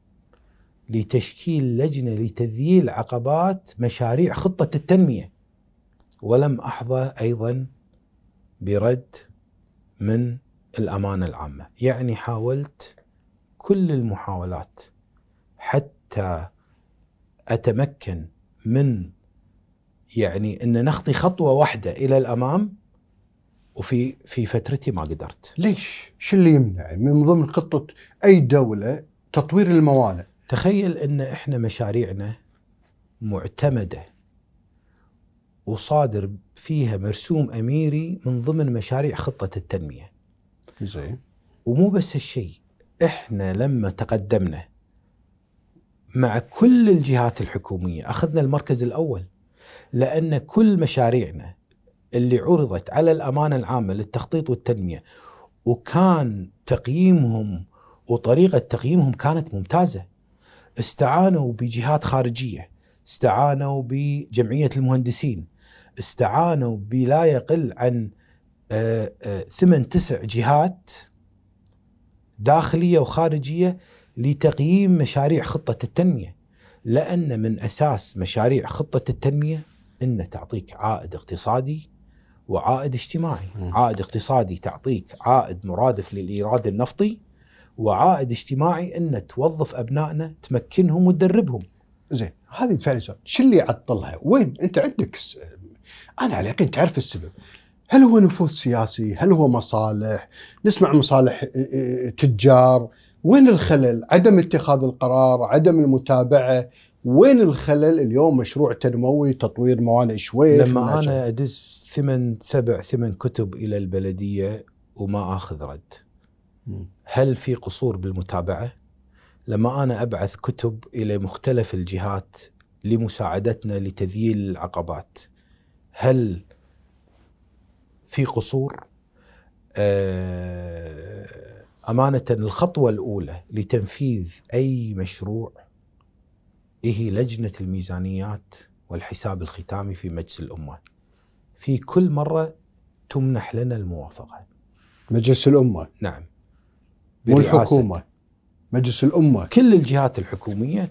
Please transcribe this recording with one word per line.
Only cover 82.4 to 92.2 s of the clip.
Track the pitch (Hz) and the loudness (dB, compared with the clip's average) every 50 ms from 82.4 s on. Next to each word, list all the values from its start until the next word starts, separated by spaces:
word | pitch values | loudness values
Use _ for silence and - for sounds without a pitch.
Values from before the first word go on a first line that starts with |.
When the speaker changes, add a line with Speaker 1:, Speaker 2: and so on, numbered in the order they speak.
| _ - | _ -6
Speaker 1:
وعائد | - 82 - 110 131 131 139 147 127 | -6 -4 -2 -2 -2 -2 -2 -4 -6
اجتماعي. | 120 - - - 165 165 165 131 90 95 92 - | -6 -8 -6 -6 -6 -4 -4 -6 -6 -10 -12 -12
Speaker 2:
مم. | 101 92 87 87 | -10 -8 -4 0
Speaker 1:
عائد | 113 123 117 110 95 | 2 2 2 0 -2
اقتصادي | 92 - - 110 - - 135 127 107 92 90 | -6 -8 -6 -6 -4 0 0 0 0 0 -4
تعطيك | 82 - - - 78 - 135 127 95 - - - - | -8 -8 -10 -10 -8 -6 -6 -6 -6 -6 -10 -16 -6
عائد | - 117 131 131 107 - 92 90 101 | 0 2 2 2 2 0 -6 -12 -10
مرادف | 95 87 92 120 131 113 101 95 - 101 | -8 -4 0 0 0 0 -2 -6 -10 -10
للإيراد | 98 92 90 104 101 101 110 123 123 - | -10 -10 -8 -6 -6 -2 0 0 0 0
النفطي، | 107 95 107 123 - - - 202 214 226 - _ _ _ _ _ _ _ _ _ _ _ | -2 -2 -2 -4 -4 -2 -2 -2 -2 -2 -6 _ _ _ _ _ _ _ _ _ _ _
وعائد | - 110 107 98 95 151 185 180 143 135 120 | -4 -2 0 2 4 4 4 2 2 0 -4
اجتماعي | 117 - - - 139 131 151 175 175 160 180 180 - | -4 -6 -6 -6 -2 0 0 0 0 -2 -4 -6 -6
إن | 170 170 156 135 104 - | -4 -4 -2 -2 -4 -6
توظف | - - 120 139 165 160 156 151 - - | -8 -4 -2 0 0 0 -2 -4 -4 -4
أبنائنا، | 127 117 117 135 151 156 156 160 151 160 160 156 - - | -6 -6 -4 -2 -2 -2 -2 -4 -6 -8 -8 -10 -14 -6
تمكنهم | - 135 120 - - - - 185 180 156 175 185 | -4 -2 -2 -2 -2 0 2 2 4 4 4 4
وتدربهم. | 180 180 151 190 185 185 226 190 139 123 104 90 - _ _ _ _ _ _ _ - | 4 4 4 2 2 4 2 0 0 -2 -8 -10 -12 _ _ _ _ _ _ _ -8
Speaker 2:
زين، | 151 117 | -6 -6